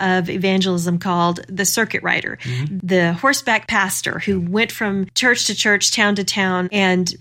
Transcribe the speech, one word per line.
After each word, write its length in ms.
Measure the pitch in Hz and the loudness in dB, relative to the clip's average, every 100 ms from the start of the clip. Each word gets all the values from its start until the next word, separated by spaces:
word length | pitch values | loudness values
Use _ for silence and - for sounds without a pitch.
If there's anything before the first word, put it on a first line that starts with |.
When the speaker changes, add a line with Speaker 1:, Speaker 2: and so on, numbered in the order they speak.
Speaker 1:
of 280 | 190 185 170 | 0 0 0
evangelism 720 | 190 190 190 185 175 175 175 | 0 2 2 2 0 0 -2
called 400 | 196 175 175 175 - | 0 2 2 0 -6
the 160 | 190 | -2
circuit 400 | 190 - 220 196 | 0 0 -2 -2
rider, 340 | - - - - | -2 -2 -4 -8
Speaker 2:
Mm-hmm. 360 | 127 123 147 190 180 | -8 -6 -6 -6 0
Speaker 1:
the 280 | 185 170 | 2 2
horseback 560 | 170 269 277 - 220 - | 2 0 0 0 -2 0
pastor 500 | 214 190 - - - | 0 0 -2 -6 -4
who 220 | 202 190 | -2 -2
Speaker 2:
Yeah. 60 | 170 | 0
Speaker 1:
went 220 | 208 226 | 0 -2
from 340 | - 214 196 190 - | -2 -2 -2 -2 0
church 300 | 254 240 - | 2 2 0
to 80 | 208 | 0
church, 360 | 214 202 - | 2 2 2
town 240 | - 208 208 | 2 2 2
to 100 | 196 | 0
town, 420 | 202 190 185 180 | 0 0 0 0
and 400 | 208 185 180 175 - | 2 2 2 0 -4